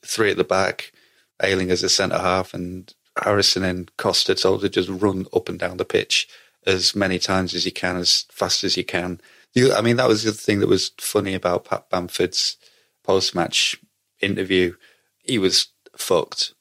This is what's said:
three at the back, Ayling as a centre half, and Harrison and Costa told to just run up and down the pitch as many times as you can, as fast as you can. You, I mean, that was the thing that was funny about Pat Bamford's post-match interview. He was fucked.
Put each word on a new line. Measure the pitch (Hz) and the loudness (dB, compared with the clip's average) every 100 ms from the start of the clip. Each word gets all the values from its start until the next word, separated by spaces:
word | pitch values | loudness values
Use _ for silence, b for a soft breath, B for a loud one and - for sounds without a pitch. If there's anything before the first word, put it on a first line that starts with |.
| - | -8
three | - 104 | 0 2
at | 92 | 2
the | |
back, | - 95 95 - - b b b b _ | 2 2 0 -2 -10 b b b b _
Ayling | 95 95 92 | 0 2 2
as | 90 | 0
a | 92 | 2
centre | - 95 82 | 2 2 0
half, | 92 92 92 | 2 0 -2
and | 95 87 92 92 - _ - | -8 -10 -10 -14 -20 _ -4
Harrison | - 104 95 - | 0 2 2 2
and | 92 90 87 - | 0 -4 -8 -4
Costa | 104 90 - 95 | -2 0 0 2
told | 92 98 | 2 2
to | 101 | 0
just | - 90 | 0 -2
run | 92 101 95 92 | 0 0 0 -2
up | 90 - | -4 -4
and | 87 | -6
down | 87 90 | -6 -6
the | |
pitch | - - - - - b b b | -2 -2 0 -2 -2 b b b
as | - 95 87 | -2 0 0
many | 104 98 92 | 0 0 0
times | - 95 92 | 0 0 0
as | 90 | -2
you | 92 | -4
can, | - 92 90 | -4 -4 -2
as | 87 - - | 0 0 -2
fast | - 92 - | -4 -2 0
as | 95 87 | 0 -2
you | |
can. | 87 90 90 87 b b b | -2 -4 -4 -6 b b b
You, | - 127 | 2 4
I | 98 | 4
mean, | 113 120 | 2 4
that | 127 | 4
was | 110 | 4
the | 110 | 0
thing | 104 - 101 | -2 0 2
that | 101 | 4
was | 98 - - | 2 0 -6
funny | - 104 98 | -4 -2 -2
about | 95 90 87 | -2 0 -2
Pat | - 101 _ | -2 -8 _
Bamford's | 92 87 - 92 - - - b b b b | -6 -4 -2 -2 0 -4 -6 b b b b
post-match | - 95 - 92 78 - - - _ _ _ _ | 0 0 2 -2 -2 0 -2 -4 _ _ _ _
interview. | 98 95 95 95 90 85 b b b b | -4 -2 0 2 2 -2 b b b b
He | - 127 | -4 0
was | 95 78 - _ - - | 2 0 -2 _ -20 -12
fucked. | - 90 - - - _ | 0 0 0 -6 -8 _